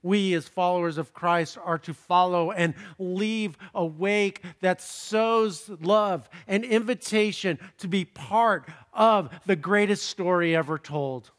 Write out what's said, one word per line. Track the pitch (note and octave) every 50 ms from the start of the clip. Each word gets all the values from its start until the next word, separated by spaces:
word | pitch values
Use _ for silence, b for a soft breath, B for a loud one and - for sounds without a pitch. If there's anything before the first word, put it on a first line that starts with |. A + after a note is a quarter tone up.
| -
we | F3 G3 G#3 G3 F#3+ F3+
as | E3 - -
followers | _ - F3+ F3+ F3+ F3+ E3+ E3+ D#3 D3+
of | D#3 - _
Christ | - - F3 E3+ E3+ E3 - - - -
are | F#3 E3 E3
to | - - D3+
follow | - - _ F3 F3+ F3+ F#3 F3+ F3 E3 E3
and | G#3+ F#3 E3+ E3+ D3 B B B E3 B
leave | F#3+ F3+ F#3 F#3+ G#3 G#3+ A3 A3 G#3+ G3+ D3+ _ B F#3+ B
a | G3 F3
wake | E3 D#3 D#3 F3+ G3 G#3 G#3 G3+ G3 F#3+ - B F3+ D#3+ B
that | - F#3 F3+ F3
sows | - - - - - - G#3 A3 A3+ A3+ A3+ A3+ A3 G#3+ F3+ D3+ - - G#3 D#3+
love, | D#3 F3 G#3 G#3+ G#3 G3+ F#3 D#3 A#2 - B F3 B B
an | G3 G3+ A#3
invitation | B3 A3 A3+ A#3 A3 B3+ - - - A3 A3 G#3 G#3+ E3+ - - F#3+ D#3+ C3+ B B B _
to | - F#3
be | E3 G3 F3
part | - _ - D3 A#2+ F#3+ A3 A#3 A3+ G3+ E3 B2+ - B B B B -
of | A3 A3 A3+ A3 G3+ F3 B2 B B _
the | F#3 G3
greatest | E3 C#3 E3+ G3+ G#3 G#3 G3 G3+ - - -
story | - - F#3 F3 F3+ F3 E3+ E3 E3
ever | E3 D#3 C#3 D#3+ D3+
told. | _ - D3 D3+ C#3+ C3+ C3 B2+ G#2+ - _